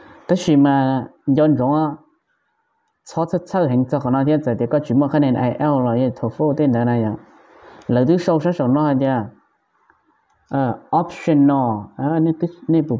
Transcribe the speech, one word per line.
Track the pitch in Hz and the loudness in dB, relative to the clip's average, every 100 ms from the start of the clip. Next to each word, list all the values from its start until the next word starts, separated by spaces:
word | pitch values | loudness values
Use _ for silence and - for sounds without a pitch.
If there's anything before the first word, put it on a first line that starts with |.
| - - - | -20 -20 -4
Tất | 180 - | -2 2
nhiên | 147 | 4
mà, | 143 139 131 131 117 - - | 4 4 0 -2 -6 -10 -2
dân | 135 156 127 | 2 2 2
rong | 127 | 0
á, | 151 156 143 _ _ _ _ _ _ _ _ _ _ - | 0 -2 -6 _ _ _ _ _ _ _ _ _ _ -10
cho | - 165 | -6 -4
thật | 180 175 | -4 -4
sự | 190 156 | -2 0
hình | 123 123 | 0 0
cho | 147 | -2
khó | - | -2
nói | 135 | 0
thiệt, | 139 151 131 113 | 2 0 0 -2
thì | 120 | -2
có | 151 | -2
chỉ | 147 | 0
một | 123 143 | 0 2
cái | 151 | 0
nền | 139 | 0
I | 120 | 0
E | 123 | -2
L | |
T | - | -2
S | 151 139 | 0 0
rồi, | 123 117 127 120 | 0 0 -2 -2
toefl | 117 - 151 139 | -8 -2 -2 0
tên | 147 | 0
này | 117 | 2
này | 120 120 | 0 0
nhở. | 110 107 - _ _ - - - - | -2 -6 -12 _ _ -20 -20 -14 -2
Lời | 123 131 | 0 2
thứ | 175 | 2
sau | 175 160 | 2 0
sẽ | 165 175 127 | 0 -2 0
nói | 285 302 269 | 0 2 0
thì, | 135 120 104 - _ _ _ _ _ _ _ _ _ _ _ | 0 -2 -4 -12 _ _ _ _ _ _ _ _ _ _ _
ờ, | 139 127 - - 160 | -4 -2 -4 -2 -2
optional, | 170 - - 147 139 139 123 107 98 - | -2 -6 0 4 4 2 0 -2 -8 -6
à, | 139 165 | -4 0
nên | 160 160 | 0 -2
tức, | 170 - - | -6 -6 -2
nên | 160 151 | 0 0
bộ | 117 | -4